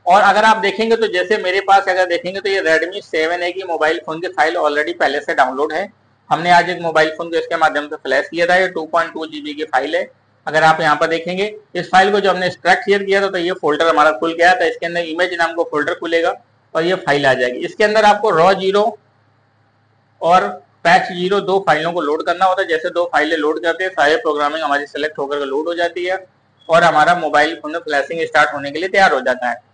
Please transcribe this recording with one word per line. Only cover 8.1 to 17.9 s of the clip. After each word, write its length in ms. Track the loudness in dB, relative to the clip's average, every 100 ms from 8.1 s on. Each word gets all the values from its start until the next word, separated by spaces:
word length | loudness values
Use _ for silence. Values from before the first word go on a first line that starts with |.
| -2 -2
किया 180 | -2 2
था, 100 | 2
ये 120 | 0
टू 160 | -4 -4
पॉइंट 260 | -2 -2
टू 120 | -6 -10
जीबी 260 | -10 -12
की 100 | -10 -4
फाइल 300 | -4 -2 -4
है। 120 | -6 _ _ _ -4
अगर 160 | 2
आप 180 | 4 4
यहाँ 140 | 2 2
पर 120 | 0
देखेंगे 460 | -2 -4 -4 -4 -8 -10 -10
इस 140 | 2
फाइल 200 | 4 4
को 80 | 4
जो 120 | 2
हमने 160 | 0 -2
एक्सट्रैक्ट 360 | -2 0 0
शेयर 200 | 2 -2
किया 180 | 0 0
था 60 | 0
तो 80 | -2
ये 120 | -4 -2
फोल्डर 260 | -2 0 2
हमारा 240 | 4 2
खुल 200 | 2 -2
गया 200 | 2 4
था, 120 | 4 0
इसके 200 | -2 -6
अंदर 160 | -6
इमेज 300 | -4 -4 -2 -2
नाम 180 | -2
का 100 | -2 -2
फोल्डर 280 | -2 -2 -4
खुलेगा 380 | -2 0 0 -4 _ _ _
और 100 | -4
ये 120 | -2 -2
फाइल 240 | 0 0 2
आ 80 |
जाएगी। 320 | 2 0 -4 -6
इसके 180 | 0
अंदर 220 | 2